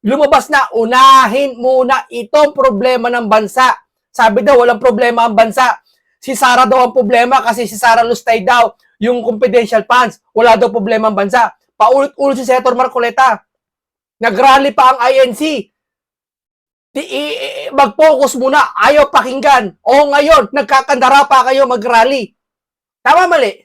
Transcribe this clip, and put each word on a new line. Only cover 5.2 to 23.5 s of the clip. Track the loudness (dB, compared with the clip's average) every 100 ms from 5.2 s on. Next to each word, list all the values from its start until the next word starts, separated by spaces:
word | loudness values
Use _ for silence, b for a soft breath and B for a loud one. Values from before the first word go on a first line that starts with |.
ang | -2 0
bansa. | 0 0 -2 -2 _ _ _ _
Si | -10 -2
Sara | 0 2 2
daw | 2
ang | 0
problema | 0 0 0 2 0
kasi | -2 -6
si | -6 -2
Sara | 0 2
Lustay | 0 -4 -2 -4
daw, | 0 0 0 -4 _ _
yung | -6 -4
confidential | -4 -4 0 0 0 -4 0
funds, | 0 0 -6 _ 0
wala | 2 2
daw | 0
problema | -2 -4 -2 -2
ang | -4
bansa. | -2 -2 -2 _ _ _
Paulit-ulit | 0 2 -2 -2 -4 -4
si | -2
Senator | 0 0 -2
Marcoleta. | -4 -2 -4 0 0 0 _ _ _ _ _ _ _ _
Nagrally | -6 2 4 4 2 2
pa | 0
ang | 2
I | 0 2 0
N |
C. | -2 -6 -6 -10 _ _ _ _ _ _ _ _ _ _ _ _
Di, | -12
i, | -10 -10 -8
i, | -10 -12 -12 -8
mag-focus | -2 -2 2 2 4 -2 -2
muna, | -2 0 -2 0
ayaw | 0 2 2
pakinggan. | 0 -2 -4 0 0 -2 _
O | 0 0 2
ngayon, | 0 2 2 2
nagkakandara | -6 -2 -2 0 0 2 2 4
pa | 2 2
kayo | 0 0
magrally. | -2 0 2 2 0 -8 _ _ _ _ _ _ _
Tama, | 0 2 2
mali? | 0 -2